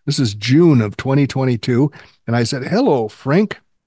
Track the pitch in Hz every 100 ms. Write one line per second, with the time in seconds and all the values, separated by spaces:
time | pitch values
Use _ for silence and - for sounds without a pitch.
0 | - 147 120 104 113 147 175 127 104 -
1 | 131 139 135 135 131 117 - 120 151 -
2 | - _ - 120 113 139 131 202 269 135
3 | 107 - 135 170 214 - _ _